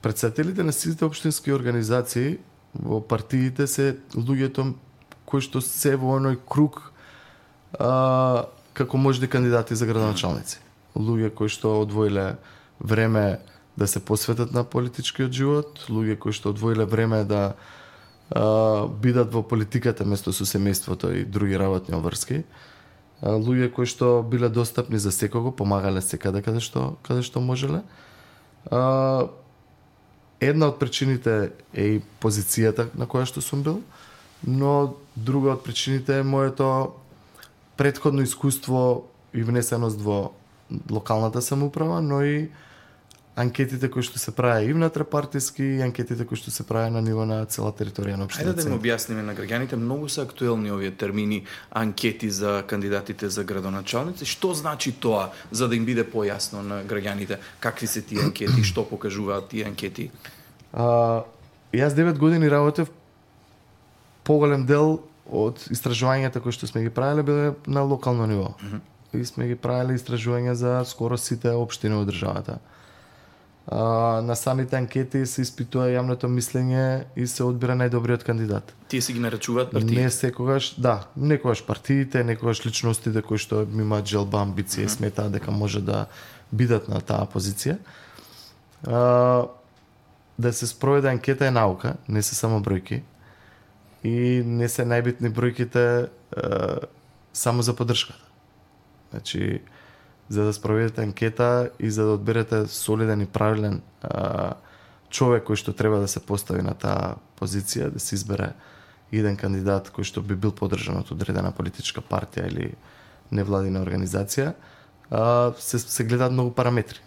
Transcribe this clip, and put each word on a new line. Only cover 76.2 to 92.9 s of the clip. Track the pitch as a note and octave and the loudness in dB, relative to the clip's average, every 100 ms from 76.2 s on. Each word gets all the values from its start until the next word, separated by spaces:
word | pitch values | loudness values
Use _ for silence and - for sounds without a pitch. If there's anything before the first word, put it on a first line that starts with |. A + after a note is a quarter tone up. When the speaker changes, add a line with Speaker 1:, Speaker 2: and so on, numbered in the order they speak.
| B2 | 0
Speaker 1:
мислење | B2 A#2+ B2+ B2+ C3 C3 C3 C3 - | 0 0 0 2 2 2 0 -4 -4
и | B2 | -4
се | - | 0
одбира | B2 B2 B2 B2+ | 0 2 0 2
најдобриот | B2 A#2+ A#2 A#2+ | 2 2 2 0
кандидат. | - A2+ A2 G#2 - - - | 0 0 0 -2 -4 -20 -6
Speaker 2:
Тие | C3 | -4
си | B2 | -2
ги | A#2+ | -2
нарачуваат | A#2 A2 - A#2+ B2+ | -2 -4 -2 0 2
партии? | G#2+ A2+ A#2+ | 0 2 4
Speaker 1:
Не | B2+ | 2
секогаш, | - C3 B2 B2 C3+ - - | 2 -2 0 0 0 0 0
да, | B2 G#2 F#2+ - | 0 0 -4 -2
некогаш | D3 D3 C3 G#2+ - | 2 2 2 -2 -2
партиите, | A2 - C#3 C3+ B2+ | -6 2 2 2 0
некогаш | A#2 A2+ A#2 A2 A2+ | 0 0 0 0 -2
личностите | - A#2 A2 A#2 A2 | 0 0 0 0 -2
кои | G#2 G#2+ | 0 -4
што | - G#2+ | 0 -2
имаат | G#2 G#2+ G#2+ G#2+ G2 | 0 0 2 0 0
желба, | G#2 G2 G2+ | 0 2 0
амбиција | G2 F#2+ F#2+ - | 0 -2 -4 -2
и | G#2 | -2
Speaker 2:
Мгм. | G#2 | 0
Speaker 1:
сметаат | G#2+ G2+ G#2 | -2 -2 -2
дека | G2 - | -2 -2
може | G#2 G#2 G#2 | -2 0 -2
да | G2 G#2 G#2 - - - - | -2 -2 -4 -10 -20 -20 -6
бидат | A2 B2 A2+ - | 0 4 4 2
на | G#2 | -4
таа | G#2 G#2+ G2+ | 0 0 0
позиција. | G2+ G2 G2 C3 F#3 - - - - - - - - _ - C3+ | -2 -4 -2 -2 -4 -8 -20 -20 -20 -20 -20 -20 -20 _ -12 -2
А, | A#2+ B2 B2 B2+ B2 A#2+ - _ _ _ _ _ _ _ - | 2 6 6 6 4 2 -8 _ _ _ _ _ _ _ -2
да | A#2+ | -2
се | A2+ A#2+ | 0 -6
спроведе | - C3+ C#3+ C3+ | 0 4 4 4
анкета | B2+ - C3+ C#3 | 0 0 2 4
е | |
наука, | B2 G#2 F2+ B2 - - | 4 4 2 -4 -6 -2
не | G#2+ | 0
се | G2+ - | 0 -2
само | A2+ A2 | 0 0
бројки. | G2+ F#2 - | 0 -2 -2